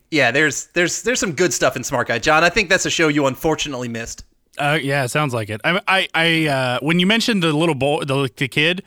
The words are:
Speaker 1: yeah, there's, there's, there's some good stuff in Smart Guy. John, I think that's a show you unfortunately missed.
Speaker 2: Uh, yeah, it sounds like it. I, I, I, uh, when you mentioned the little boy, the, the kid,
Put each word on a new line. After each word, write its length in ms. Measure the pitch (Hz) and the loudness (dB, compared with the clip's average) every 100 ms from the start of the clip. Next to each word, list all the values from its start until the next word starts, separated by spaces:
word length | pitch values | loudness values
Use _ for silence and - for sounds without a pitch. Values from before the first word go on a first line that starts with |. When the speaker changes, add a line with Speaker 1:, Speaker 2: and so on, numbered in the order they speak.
| _ | _
Speaker 1:
yeah, 200 | 151 123 | 0 2
there's, 360 | 131 151 - - | 2 0 0 -6
there's, 340 | 175 175 - | -2 0 -2
there's 180 | 226 247 | -4 -2
some 140 | 208 | -2
good 200 | 143 175 | 0 0
stuff 220 | - 143 127 | 2 0 0
in 80 | |
Smart 240 | - 127 117 | -4 -2 -2
Guy. 120 | 117 | 0
John, 240 | 156 156 170 | 2 4 4
I 40 | |
think 200 | 226 175 | 2 2
that's 160 | 185 156 | 0 0
a 60 | |
show 180 | - 160 | 0 2
you 160 | 147 139 | 2 0
unfortunately 640 | - 160 151 147 127 123 | 0 0 0 -4 -6 -8
missed. 340 | 117 113 - - _ _ - | -8 -10 -14 -18 _ _ -4
Speaker 2:
Uh, 220 | 147 156 | -2 0
yeah, 220 | 135 143 | 0 -2
it 60 | 127 | 0
sounds 260 | 151 151 117 | 0 0 -2
like 160 | 104 | -4
it. 100 | 107 | -4
I, 160 | 156 185 - | -2 -2 0
I, 200 | 190 175 160 | 0 0 0
I, 300 | 165 165 156 | 2 2 0
uh, 320 | 135 127 123 | 0 0 -2
when 180 | 143 175 | 0 2
you 60 | 185 | 2
mentioned 380 | 226 247 208 | 2 0 0
the 100 | 165 | 2
little 220 | 147 170 135 | 2 2 0
boy, 300 | 139 160 151 | 0 0 -2
the, 220 | 135 135 - | -2 -2 -4
the 100 | 139 | -4
kid, 340 | 147 156 180 | 0 0 0